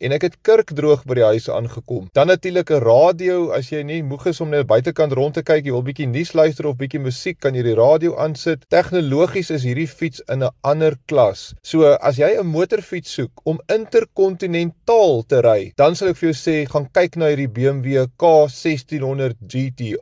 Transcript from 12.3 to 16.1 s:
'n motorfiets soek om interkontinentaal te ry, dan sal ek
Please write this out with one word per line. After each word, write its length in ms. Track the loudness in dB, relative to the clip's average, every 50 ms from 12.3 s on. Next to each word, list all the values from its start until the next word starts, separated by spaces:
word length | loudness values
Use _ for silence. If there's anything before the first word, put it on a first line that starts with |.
| 2
'n 80 | 0 -2
motorfiets 680 | -2 -2 -2 0 0 -2 -4 -4 -8 -10 -10 -10 -10 -8
soek 180 | -8 -8 -8 -10 _ _
om 140 | -6 -6 -4 -4
interkontinentaal 1600 | -2 -2 -2 -2 0 0 0 0 0 _ 0 0 0 0 -4 -6 -4 -2 -2 -4 -4 -6 _ _ 2 4 4 4 4 2 0 0
te 140 | 0 2 4
ry, 300 | 4 4 4 2 0 -2 0
dan 180 | 2 2 2 2
sal 140 | 0 -2
ek 80 | -2